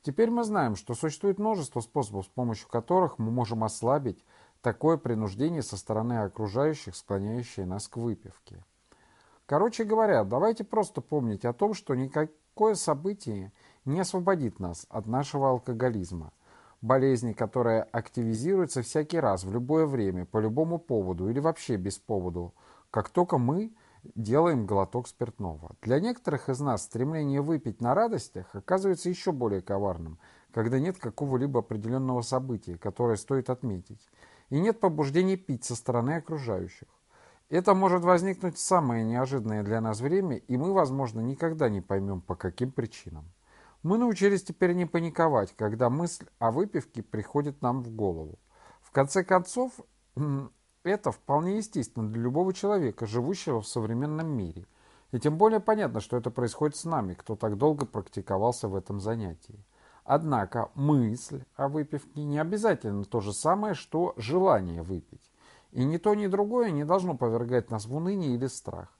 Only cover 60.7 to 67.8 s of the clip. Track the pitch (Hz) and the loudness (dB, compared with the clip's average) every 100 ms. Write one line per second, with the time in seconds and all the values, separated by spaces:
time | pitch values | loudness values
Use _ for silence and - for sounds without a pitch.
60.7 | - 143 147 113 120 - 139 127 - 139 | 0 4 4 4 -2 -8 -14 -14 -4 -2
61.7 | 151 151 147 - 143 147 147 160 208 220 | -2 -4 -6 -8 -8 -4 -2 0 2 2
62.7 | 165 110 101 101 120 101 104 151 190 214 | 2 0 -4 -2 -2 -2 -2 2 2 0
63.7 | 165 - 156 175 - 110 170 190 120 90 | -4 -4 -2 -2 -2 -2 2 6 4 2
64.7 | 85 82 92 - - _ _ - - _ | -6 -6 -8 -8 -20 _ _ -20 -20 _
65.7 | - 131 165 214 208 202 196 208 240 226 | -2 0 2 2 2 2 0 2 2 2
66.7 | 147 147 190 180 135 120 113 120 127 - | 0 2 2 2 0 0 0 2 0 0
67.7 | 113 | -8